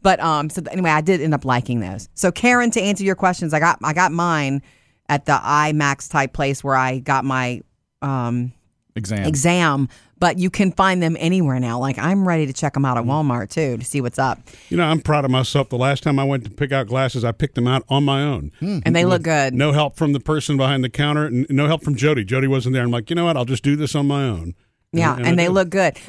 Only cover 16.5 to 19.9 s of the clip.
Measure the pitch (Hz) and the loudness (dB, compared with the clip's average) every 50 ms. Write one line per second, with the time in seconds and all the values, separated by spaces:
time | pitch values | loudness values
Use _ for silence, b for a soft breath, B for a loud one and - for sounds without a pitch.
16.5 | - - 147 131 139 135 127 104 120 131 135 123 - 127 113 117 113 _ 143 139 | -6 -6 -4 -2 -2 -2 -2 -2 -2 -2 -2 -2 -2 -2 -2 -2 -2 _ -6 -4
17.5 | _ - 120 127 131 131 - - 135 139 143 139 139 135 143 147 135 90 71 76 | _ -2 0 0 0 0 0 0 0 2 2 2 2 0 0 -2 -2 -4 -6 -10
18.5 | B B 156 196 202 156 101 - 170 170 175 185 185 175 156 165 160 147 139 135 | B B -6 -4 -4 -2 0 2 2 4 4 2 2 0 0 0 2 2 2 0
19.5 | 127 127 143 151 139 151 151 143 | 2 0 2 2 4 2 2 0